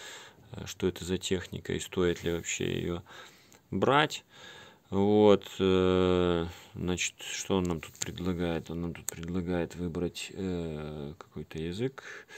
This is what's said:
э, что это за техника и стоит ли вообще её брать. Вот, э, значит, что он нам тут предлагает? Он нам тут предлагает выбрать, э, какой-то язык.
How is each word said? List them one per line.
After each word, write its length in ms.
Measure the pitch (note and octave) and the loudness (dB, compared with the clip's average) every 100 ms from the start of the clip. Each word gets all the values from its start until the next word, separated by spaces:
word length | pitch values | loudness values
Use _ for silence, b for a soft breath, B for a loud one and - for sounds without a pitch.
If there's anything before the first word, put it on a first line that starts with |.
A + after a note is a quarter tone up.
| B B B B - | B B B B -16
э, 140 | - - | -12 -12
что 220 | - F#2 | -2 -2
это 180 | - E2+ | 0 -2
за 120 | F#2 | -2
техника 540 | - F#2 - - - | 0 -2 -2 -8 -4
и 80 | E2+ | -4
стоит 440 | - - F2 E2 | -4 0 2 2
ли 100 | - | -2
вообще 320 | E2+ - - F2+ | -2 -2 -4 -2
её 360 | F2 E2+ E2+ - B B B B B - | -2 -2 -4 -8 B B B B B -6
брать. 560 | G2+ G#2+ C#3+ D#3 - - B B B B B - | 0 4 4 2 -2 -14 B B B B B -4
Вот, 600 | F#2+ G2+ G#2 G#2 G2 - - | 2 6 8 10 8 4 0
э, 880 | F#2+ F#2 F#2 F#2 F#2 F2+ F2+ E2+ E2+ B B | 4 6 6 6 4 4 4 2 0 B B
значит, 420 | F#2 F2 F2 - - | -6 -4 -2 -4 -8
что 340 | - - - G2 | -10 -8 0 2
он 80 | |
нам 160 | F2+ D#2+ | 2 -2
тут 140 | - | -6
предлагает? 760 | - - E2 F2+ E2+ F2 E2 D#2+ | -8 -8 -4 -2 0 0 -2 -4
Он 120 | E2+ | -6
нам 120 | F2 | -6
тут 120 | D#2+ - | -6 -8
предлагает 720 | - E2+ F2+ E2+ F2+ E2 E2 | -8 -4 -4 0 -2 -2 -4
выбрать, 560 | F2 E2+ F2 - - | -6 -4 -4 -6 -12
э, 800 | - F#2+ F2 E2 D2+ D2+ D#2 C#2+ - | -6 -4 -4 -4 -6 -8 -8 -10 -12
какой-то 420 | - D#2 D2+ D#2+ | -14 -12 -10 -8
язык. 440 | E2 F#2 C3 - - - - | -6 -4 -4 -6 -16 -16 -16